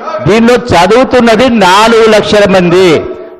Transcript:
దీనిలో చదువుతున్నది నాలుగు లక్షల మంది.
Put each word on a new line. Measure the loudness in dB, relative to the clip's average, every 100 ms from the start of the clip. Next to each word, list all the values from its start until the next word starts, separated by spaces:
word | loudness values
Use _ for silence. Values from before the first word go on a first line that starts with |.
| -12 -6 -2
దీనిలో | 0 2
చదువుతున్నది | 0 0 0 2 0 0 0 0 0 0
నాలుగు | 0 0 2 2 2 2
లక్షల | 0 0 0 0
మంది. | 0 0 0 2 0 -4 -12 -18